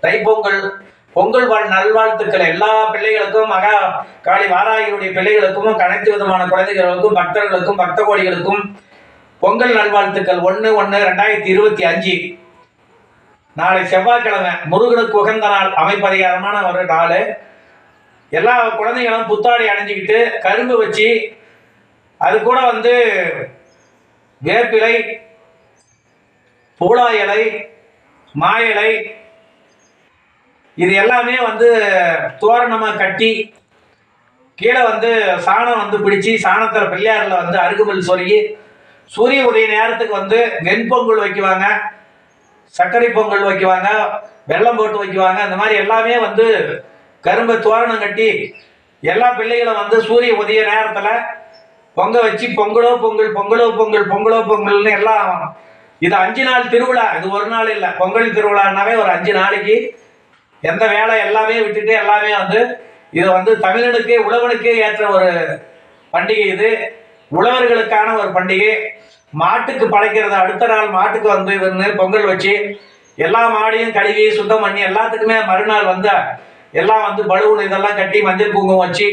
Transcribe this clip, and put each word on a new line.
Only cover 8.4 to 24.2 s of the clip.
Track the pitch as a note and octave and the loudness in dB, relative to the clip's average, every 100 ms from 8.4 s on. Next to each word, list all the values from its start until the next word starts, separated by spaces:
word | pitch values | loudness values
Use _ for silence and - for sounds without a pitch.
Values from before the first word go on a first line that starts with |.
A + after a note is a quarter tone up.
| G3 G#3 G3+ - _ - - _ _ _ | -2 -4 -6 -14 _ -20 -20 _ _ _
பொங்கல் | F#3+ A3 B3 A3+ | 0 2 2 2
நல்வாழ்த்துக்கள். | G#3 G3+ G3 F#3+ F#3 F3+ | 2 2 0 -2 -2 0
ஒண்ணு | F3+ G3+ A3 | 0 0 0
ஒண்ணு | G#3+ G3 G3+ | 2 2 0
ரெண்டாயிரத்தி | F#3+ F#3 G#3 G#3 F#3+ | 0 2 0 0 0
இருபத்தி | F#3+ G#3 - | 4 4 2
அஞ்சு, | E3+ F#3 F#3 E3+ - - - _ _ _ _ _ _ _ _ _ _ D#3 | 0 0 -2 -4 -6 -14 -20 _ _ _ _ _ _ _ _ _ _ -4
நாளை | E3+ F#3+ F#3 | 0 0 2
செவ்வாய்க்கிழமை, | F#3 A3 A#3+ A3+ G3+ F3+ E3+ | 2 4 2 2 -2 -2 -4
முருகனுக்கு | D#3 F#3 A#3+ A#3 A3 G#3 | -2 2 4 4 4 2
உகந்த | G#3 A3 G#3 | 2 2 0
நாள், | G3 F#3+ F#3+ | 2 0 0
அமைப்பதிகாரமான | G3 G3+ G3 F#3+ F#3 F3+ G3 G#3 F#3 | 0 0 0 2 2 0 -2 -2 -2
ஒரு | F3+ | -2
நாள். | F3 E3 E3+ F3 - - - - _ _ _ _ _ _ _ | 0 0 2 0 -2 -8 -16 -20 _ _ _ _ _ _ _
எல்லா | D3+ G#3+ B3 A3+ A3 | -2 2 2 0 -2
குழந்தைகளும் | A3 B3 A#3+ A3+ A3+ | -4 -2 -2 -2 0
புத்தாடை | G#3 A#3+ A#3+ A3 | 0 2 2 0
அணிஞ்சுக்கிட்டு, | G3+ G3+ G3 F#3+ A3 A#3 - | -2 -4 -8 0 2 2 -2
கரும்பு | F#3+ G#3 B3 A#3 | -2 -2 0 0
வச்சு, | G#3 D3 G#3+ A3+ - - - _ _ _ _ _ _ _ | 0 0 0 0 -4 -14 -20 _ _ _ _ _ _ _
அது | - G#3+ | 0 0
கூட | A3 B3+ | 2 2
வந்து | B3+ A3 A#3 B3 A3+ G3 E3+ - - - _ _ _ _ _ _ | 2 0 0 2 2 0 -4 -6 -12 -16 _ _ _ _ _ _